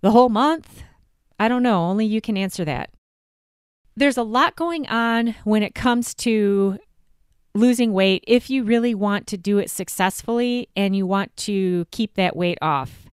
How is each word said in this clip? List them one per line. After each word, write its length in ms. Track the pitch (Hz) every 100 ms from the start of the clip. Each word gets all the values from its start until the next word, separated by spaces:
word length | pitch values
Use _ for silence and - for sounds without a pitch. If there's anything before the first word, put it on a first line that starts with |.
The 120 | 190
whole 160 | 220 254
month? 540 | 214 285 320 - - - _ _ _ _ _
I 100 | 214
don't 140 | 247
know. 220 | 247 190
Only 220 | 170 196 220
you 140 | 220
can 160 | - 202
answer 280 | 190 -
that. 260 | 160 127 - _ _ _ _ _ _ _ _ _ _ -
There's 200 | 285 247
a 60 |
lot 340 | 226 240 320 -
going 300 | 339 339 269
on 460 | 226 233 233 233 220
when 180 | 214 214
it 120 | 208
comes 400 | - 247 240 240 -
to 640 | 240 220 202 202 196 196 _ _ _ _ _ _ _
losing 380 | 202 240 240 233
weight 320 | 196 190 190 -
if 220 | 240 -
you 140 | 262
really 320 | 220 233 240
want 320 | 214 202 202 -
to 100 | 196
do 220 | 185 202
it 120 | -
successfully 1000 | - 185 - 190 - - 233 240 247 - -
and 180 | 196
you 120 | 196 185
want 300 | 196 202 -
to 500 | - 196 190 175 175
keep 240 | - 214
that 220 | - 180 -
weight 220 | 175 175
off. 440 | 156 143 131 - -